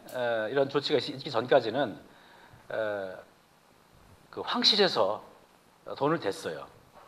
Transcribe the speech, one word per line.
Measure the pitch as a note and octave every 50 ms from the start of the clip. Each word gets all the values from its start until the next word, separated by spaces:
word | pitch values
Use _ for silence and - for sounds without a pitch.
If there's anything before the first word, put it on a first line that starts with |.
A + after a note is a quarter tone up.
| - - -
에, | B2+ B2 A#2+ A#2 A2 G#2+ A2
이런 | B2+ C#3 C#3 C3+
조치가 | - D3 C3+ - D#3 B2
있-, | - D#3
있기 | C#3 C3 - D#3
전까지는, | B2+ A2+ A#2+ B2 D#3+ C3+ A#2 A2 G#2+ C3+ C#3 G#2+ F2 - - - - - - - - - - - - - - -
에, | - A2+ A2 G#2+ G#2 G2+ F#2+ F#2+ F#2 - - - _ _ _ _ _ _ _ _ _ _ _ _ - - - - - - - _
그 | - -
황실에서 | F#2+ - - B3 A#3+ - A#3 G#3 G3 E3+ - B2 G#2 F#2+ G#2+ F#2+ - - - - - - _ _ _ _ _ _ - - -
돈을 | - C3+ D3 E3 D#3+
댔어요. | - G2+ F#2+ - - F#2 D#2+ C#2+ C#2 - - - - - - - -